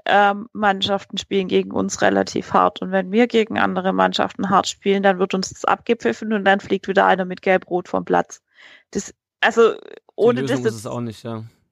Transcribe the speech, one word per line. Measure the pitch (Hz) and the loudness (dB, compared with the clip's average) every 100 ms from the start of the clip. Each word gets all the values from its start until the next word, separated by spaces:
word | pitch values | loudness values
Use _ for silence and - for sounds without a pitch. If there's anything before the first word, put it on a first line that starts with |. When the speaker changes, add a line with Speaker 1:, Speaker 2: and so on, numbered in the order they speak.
Speaker 1:
ähm, | - 202 202 202 - | 0 2 2 0 -8
Mannschaften | 202 208 196 202 196 - 196 | -2 0 0 -2 -4 -6 -12
spielen | - 196 185 | -4 -2 0
gegen | 190 190 | -2 -2
uns | 190 196 - | -2 -4 0
relativ | 202 196 190 - - | 2 2 0 -4 0
hart. | 190 180 - | 2 2 0
Und | 185 | -4
wenn | 190 185 | -4 0
wir | 208 240 | 0 2
gegen | 226 214 202 | 0 0 0
andere | 196 185 185 | -2 0 -2
Mannschaften | 185 190 185 202 - 196 | 2 2 0 -4 -4 0
hart | 190 - | 0 0
spielen, | - 202 196 | -2 -2 2
dann | 196 185 | 2 2
wird | 196 | 0
uns | 190 185 | -2 -6
das | - | -4
abgepfiffen | - 196 - 233 233 226 220 | -2 -2 -2 -2 -2 -4 -4
und | 214 | 0
dann | 196 196 | 2 2
fliegt | - 196 - | 0 -4 0
wieder | 196 190 | 2 4
einer | 185 | 2
mit | 185 180 | -2 -4
Gelb-Rot | 196 185 - 175 - | 0 0 0 -6 -4
vom | 185 | -6
Platz. | - 90 - - _ _ - - _ | 0 0 -2 -8 _ _ -20 -20 _
Das, | 208 - - _ _ | -12 -12 -16 _ _
also, | 208 226 226 - 50 50 - - | 0 4 4 2 -12 -20 -14 0
ohne | 233 123 | 2 2
Speaker 2:
Die | 135 | 0
Lösung | 131 | -2
Speaker 1:
das | 123 | -2
Speaker 2:
ist | 110 | -4
Speaker 1:
jetzt | |
Speaker 2:
es | 120 | -8
auch | 120 | -8
nicht, | 117 107 | -8 -10
ja. | 120 113 110 _ _ | -12 -12 -14 _ _